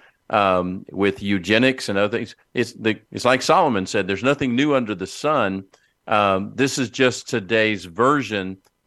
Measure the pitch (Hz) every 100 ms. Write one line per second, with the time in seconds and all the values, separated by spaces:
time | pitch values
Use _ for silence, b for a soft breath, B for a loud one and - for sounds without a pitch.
0 | b b - 110 98 92 90 95 - 92
1 | 98 98 101 101 85 110 131 131 - 98
2 | 104 113 117 - _ - 113 - 110 107
3 | _ - 123 131 131 165 160 107 - 107
4 | 92 98 123 143 139 120 151 139 110 98
5 | 95 - 147 151 101 95 95 b b b
6 | - 107 101 95 104 104 135 - 117 -
7 | 127 120 - 120 92 113 110 101 87 85
8 | 127 147 107 104 95 95 _ _